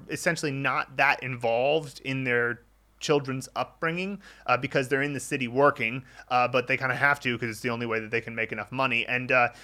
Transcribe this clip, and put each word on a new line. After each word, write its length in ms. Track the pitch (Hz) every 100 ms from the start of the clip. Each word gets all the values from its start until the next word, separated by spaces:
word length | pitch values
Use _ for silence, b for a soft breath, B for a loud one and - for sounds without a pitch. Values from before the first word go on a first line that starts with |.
| -
essentially 420 | 151 175 160 151
not 460 | 135 139 147 - 135
that 240 | 139 -
involved 800 | 127 120 120 117 135 156 143 -
in 200 | 135 135
their 380 | 131 120 120 120 - _ _ _
children's 480 | - 143 131 131 - 113
upbringing, 640 | 127 - 165 170 190 202 B B -
uh, 100 | 123
because 300 | 135 143 127
they're 140 | 135
in 120 | 143
the 60 | 135
city 280 | - 143 120
working, 560 | 123 143 135 113 131 - B -
uh, 180 | 123 123
but 200 | 127 123
they 100 | 131
kinda 180 | 131 123
have 240 | 143 143
to 180 | 127 117
'cause 120 | 120
it's 100 | 107
the 100 | 123
only 160 | 117 117
way 140 | 113
that 100 | 107
they 120 | 117
can 120 | 113
make 180 | 113 110
enough 200 | 110 104
money. 340 | 127 135 117 110
And, 260 | 123 123
uh, 180 | 127 120 B